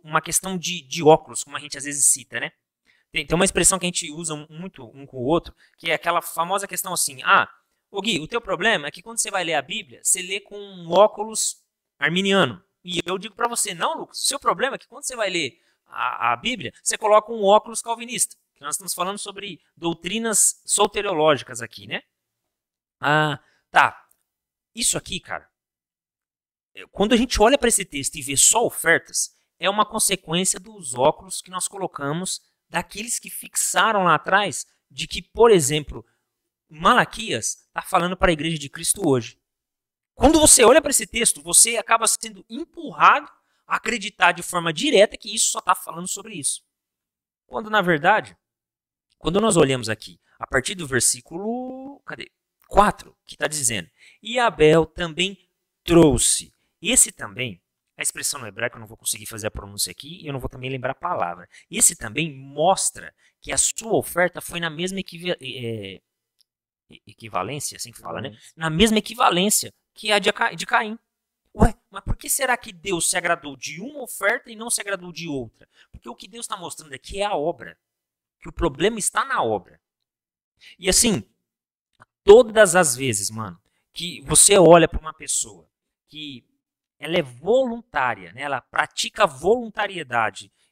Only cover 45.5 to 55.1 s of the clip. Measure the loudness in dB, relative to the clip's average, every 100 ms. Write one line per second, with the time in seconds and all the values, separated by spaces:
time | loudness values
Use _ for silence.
45.5 | -2 -2 -2 -4 -12 -10 -10 -12 -8 -6
46.5 | -8 _ _ _ _ _ _ _ _ _
47.5 | -10 -2 0 2 2 2 0 -2 -14 _
48.5 | _ _ _ _ _ _ _ -4 0 2
49.5 | 4 4 2 -4 -8 -10 -20 _ _ -4
50.5 | -2 -2 -6 -4 0 0 -2 -8 -10 -8
51.5 | -8 -10 -14 -16 -18 -16 -16 -16 _ _
52.5 | _ _ 2 2 0 -10 _ -20 -6 -6
53.5 | -2 -4 -4 -6 _ -20 _ -6 0 0
54.5 | 4 6 6 2 -4 -8